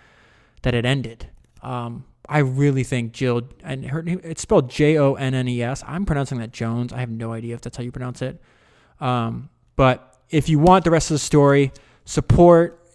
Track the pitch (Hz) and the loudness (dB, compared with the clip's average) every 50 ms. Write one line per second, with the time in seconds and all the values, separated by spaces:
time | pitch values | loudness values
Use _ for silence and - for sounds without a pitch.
0 | _ _ _ _ _ _ _ _ _ _ _ _ - 127 120 120 113 123 139 139 | _ _ _ _ _ _ _ _ _ _ _ _ -4 -2 0 0 0 0 -2 -2
1 | 123 113 113 - - - - - _ _ _ - - 127 127 123 120 117 117 131 | -4 -8 -12 -16 -18 -20 -20 -20 _ _ _ -18 -12 -10 -10 -8 -10 -10 -12 -14
2 | 135 _ _ _ - - 143 151 143 131 127 135 143 147 135 131 123 - 139 123 | -18 _ _ _ -10 -2 0 0 0 0 0 0 0 2 0 0 -2 -2 -4 -4
3 | 117 113 113 - 131 127 120 120 120 135 - - - - 135 131 131 123 135 160 | -4 -6 -6 -4 -2 -2 -2 -2 -4 -8 -14 -18 -14 -12 -12 -12 -10 -8 -8 -8
4 | 165 170 175 185 - 165 160 - - - 220 185 135 123 - - 151 147 160 151 | -6 -6 -8 -8 -8 -12 -12 -12 -2 2 2 2 2 2 0 2 2 4 4 4
5 | 143 139 139 - 135 131 131 131 127 127 123 120 120 120 135 - - - 143 175 | 2 2 0 0 -4 -4 -2 -2 -2 -2 -2 -4 -4 -4 -6 -8 -10 -10 -8 -6
6 | 202 - 156 143 139 - 135 120 113 117 - - 117 113 117 120 120 123 120 120 | -4 -2 -2 -2 -2 -4 -6 -8 -8 -10 -8 -6 -6 -4 -4 -4 -6 -6 -6 -8
7 | 127 120 113 113 113 113 113 113 117 117 117 113 - 120 - - 120 123 120 135 | -8 -8 -8 -8 -8 -10 -10 -10 -10 -10 -12 -12 -12 -12 -12 -10 -10 -10 -10 -10
8 | 123 127 120 - 131 131 - - _ _ _ _ _ _ _ _ _ _ _ _ | -12 -12 -10 -8 -10 -10 -10 -14 _ _ _ _ _ _ _ _ _ _ _ _
9 | 151 127 127 120 117 113 117 117 127 - _ _ _ _ _ - 135 127 127 - | -4 -2 -2 -2 -2 -4 -6 -10 -12 -16 _ _ _ _ _ 2 2 2 2 0
10 | - _ _ _ _ _ - 156 143 - 156 143 151 180 185 190 170 170 165 160 | -6 _ _ _ _ _ -2 0 2 2 2 4 6 6 6 6 4 2 0 0
11 | - - 160 139 - - - 147 143 139 139 143 139 135 - - _ _ _ _ | 0 -2 -4 -4 -2 2 4 4 6 6 4 4 2 0 -4 -12 _ _ _ _
12 | _ - - 156 - - - - 175 175 170 165 170 170 - _ _ _ | _ -6 -6 -2 0 2 6 8 8 8 8 6 4 2 -4 _ _ _